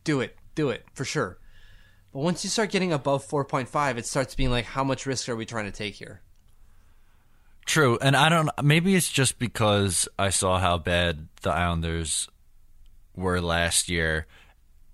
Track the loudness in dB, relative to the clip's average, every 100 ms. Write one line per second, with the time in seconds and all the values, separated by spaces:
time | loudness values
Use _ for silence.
0 | -2 0 -2 -6 -12 -2 -2 -2 -8 -10
1 | -6 -2 -4 -6 -20 -20 -20 -20 -20 -20
2 | -16 -4 -2 -2 -4 -2 0 0 0 0
3 | 0 -2 0 -4 -2 -4 -2 -2 0 -2
4 | -4 -4 -4 0 0 2 -2 -2 -2 -2
5 | -2 -4 -4 -6 -6 -6 -6 -6 -8 -8
6 | -16 -18 -20 -20 -20 -20 -20 -20 -20 -20
7 | -20 -20 _ -20 -20 -16 -4 2 4 4
8 | 4 4 4 4 0 0 4 4 4 2
9 | 2 2 0 0 -6 2 4 4 2 0
10 | -4 -2 0 2 2 2 2 0 2 2
11 | 2 -2 -8 -8 -2 0 0 0 -2 -4
12 | -4 -4 -6 _ -20 -20 -20 -20 -20 -20
13 | -20 -6 -2 -2 0 0 0 0 -2 -2
14 | 0 -2 -6 -16 -20 _ _ -20 -20